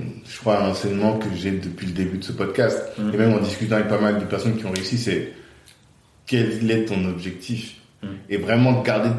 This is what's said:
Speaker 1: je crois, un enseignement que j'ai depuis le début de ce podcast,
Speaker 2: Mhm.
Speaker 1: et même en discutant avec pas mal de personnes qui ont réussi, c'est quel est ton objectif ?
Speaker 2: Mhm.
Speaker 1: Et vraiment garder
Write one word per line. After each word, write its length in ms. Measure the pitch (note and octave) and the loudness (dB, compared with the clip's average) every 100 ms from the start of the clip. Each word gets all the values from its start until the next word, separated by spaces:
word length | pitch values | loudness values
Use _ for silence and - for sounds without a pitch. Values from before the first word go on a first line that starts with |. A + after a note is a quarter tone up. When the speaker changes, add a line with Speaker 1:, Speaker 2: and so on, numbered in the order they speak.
| - - - | -6 -10 -14
Speaker 1:
je 120 | - | -4
crois, 180 | A2 G2+ | 2 2
un 100 | F#2+ | 2
enseignement 460 | F#2+ G#2 G2 G#2+ A2 | 0 -2 2 2 2
que 100 | G#2 | -2
j'ai 180 | F2 G2 | -4 -2
depuis 360 | F#2+ F2+ - F#2 | -2 -4 -6 -6
le 60 | |
début 240 | F2 F#2 F#2+ | -2 -2 -2
de 60 | - | -6
ce 80 | |
podcast, 480 | E2+ F#2+ - A2 - - - | -4 -2 2 2 2 -4 -4
Speaker 2:
Mhm. 160 | G#2 | -2
Speaker 1:
et 40 | G#2 | 4
même 160 | A2+ G#2 | 4 4
en 40 | |
discutant 360 | G2 - G#2+ A2 | 2 -2 0 0
avec 120 | G#2 | 2
pas 140 | G#2 | 2
mal 180 | G#2 G2+ | 2 2
de 60 | F#2 | 0
personnes 320 | G2 A#2 G#2+ | -2 0 -2
qui 80 | F#2+ | -2
ont 60 | |
réussi, 260 | F#2 - A#2+ | -4 -2 -2
c'est 340 | G#2 E2+ E2 - - - - - _ _ _ _ - | 0 -2 -4 -10 -20 -20 -20 -20 _ _ _ _ 0
quel 440 | B2 G#2+ A2 A2+ | 2 2 0 0
est 160 | A2+ A2 | 2 0
ton 200 | G2 F2+ | 0 -2
objectif ? 680 | E2+ F#2 F2 - A#2+ - - - _ | -4 -8 -10 -6 -6 -8 -16 -20 _
Speaker 2:
Mhm. 80 | G2+ F#2+ - | -12 -12 -6
Speaker 1:
Et 80 | G2+ | -4
vraiment 440 | F#2+ A#2 B2+ A#2+ | 2 4 6 4
garder 280 | - G#2+ A#2 | 2 2 2